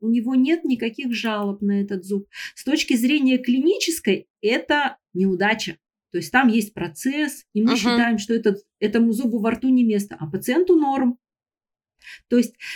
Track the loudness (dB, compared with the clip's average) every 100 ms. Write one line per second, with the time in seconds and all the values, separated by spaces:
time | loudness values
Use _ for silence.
0 | -2 0 2 2 2 2 0 -2 -2 -6
1 | -6 -4 -4 -2 -4 -2 -2 0 -2 -6
2 | -4 -6 -6 -14 -16 -10 -4 -2 0 0
3 | 2 2 2 2 2 2 2 0 -2 -2
4 | 0 -2 -4 _ -2 -2 0 0 0 -6
5 | _ -2 0 2 0 -2 -6 -12 _ _
6 | _ -8 -2 2 4 2 0 -6 -10 -6
7 | -6 -4 -4 -6 -8 -2 0 2 2 2
8 | 2 0 -2 0 0 -2 -8 _ -2 2
9 | 2 2 0 0 -2 0 2 4 4 2
10 | -2 -8 -8 -6 -2 0 4 4 4 2
11 | 0 -2 _ _ _ _ _ _ _ _
12 | -20 -20 _ 0 0 -4 -18